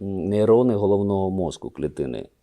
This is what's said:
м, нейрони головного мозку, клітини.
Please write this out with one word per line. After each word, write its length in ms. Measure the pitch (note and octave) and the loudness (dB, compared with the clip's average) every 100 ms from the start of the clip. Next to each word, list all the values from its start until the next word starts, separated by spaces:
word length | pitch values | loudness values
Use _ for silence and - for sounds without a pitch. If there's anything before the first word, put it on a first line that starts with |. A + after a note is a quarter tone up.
м, 220 | G2 F#2+ | -8 -4
нейрони 500 | F#2 G#2 G#2+ A2+ B2+ | -2 2 4 6 4
головного 560 | G#2 G2+ G2+ G2+ G2 F#2+ | 2 2 2 0 0 -2
мозку, 400 | F#2+ E2 - - | -2 -4 -6 -14
клітини. 580 | - D2 D2 C2+ A1 - _ | -8 -8 -4 -6 -6 -12 _